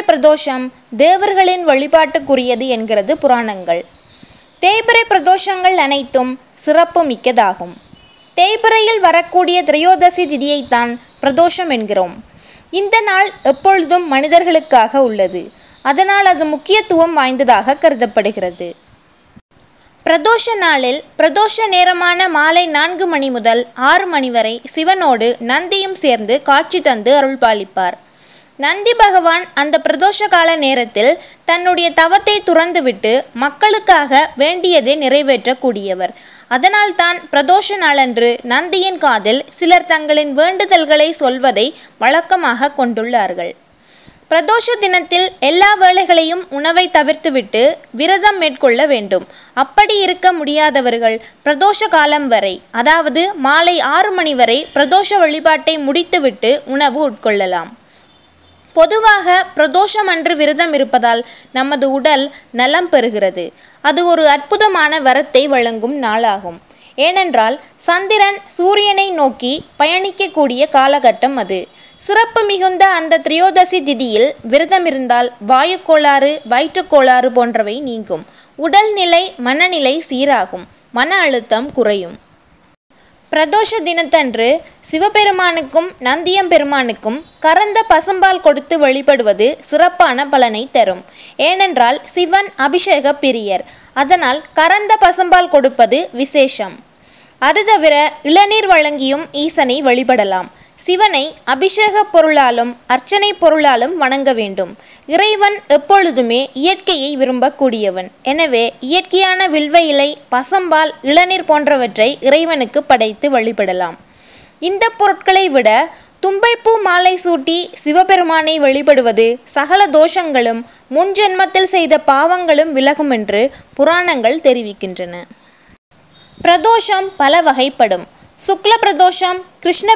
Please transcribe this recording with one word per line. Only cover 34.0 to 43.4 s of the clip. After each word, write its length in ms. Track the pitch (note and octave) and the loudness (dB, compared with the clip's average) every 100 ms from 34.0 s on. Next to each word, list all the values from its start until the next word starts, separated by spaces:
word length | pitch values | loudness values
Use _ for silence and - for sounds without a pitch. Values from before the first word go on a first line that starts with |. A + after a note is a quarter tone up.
| C#4 C4+ D#4 - | 4 0 0 -2
வேண்டியதை 500 | D4 F4+ F4+ D#4+ A#3 D4+ | -2 0 0 0 0 -2
நிறைவேற்றக்கூடியவர். 1120 | C4 C#4 C#4 A#3+ A#3 B3+ C4 G#3 G3 F#3 F3+ - - - - B3 | 0 0 2 0 0 -2 -2 -4 -6 -6 -6 -8 -20 -20 -6 0
அதனால்தான் 600 | F4+ G#4 G#4 F4 E4+ F4 - | 2 2 -2 0 -2 -2 -2
பிரதோஷ 440 | C#4+ D4 F#4+ G#4 G4+ | -2 2 2 2 -2
நாளன்று 540 | D#4+ C#4 B3+ A3+ A#3+ A#3+ A#3+ | 0 2 0 0 0 -2 -2
நந்தியின் 560 | B3+ F4 F#4+ F#4+ E4+ | -4 -2 -2 -2 0
காதில் 400 | D4 A3 G3+ C4 - - | 0 0 0 -2 -4 -6
சிலர் 320 | E4+ F4+ F4 | 2 2 2
தங்களின் 420 | D#4+ D4+ D4+ D4 C4+ | -4 0 -2 -2 0
வேண்டுதல்களை 720 | E4+ F#4+ G4 F4+ D4+ D4+ D#4 D#4 | 0 0 0 0 2 2 0 0
சொல்வதை 460 | C4 B3+ C4 G3+ C4 - - - | -2 0 0 0 -2 -6 -20 -4
வழக்கமாக 760 | A3+ D#4+ E4 F#4 D4 A#3 C#4 C#4 | 0 0 0 -2 -2 -2 -4 -2
கொண்டுள்ளார்கள். 720 | B3 A3 A3+ A#3+ F#3 F3+ | -4 -4 -4 -2 -2 -6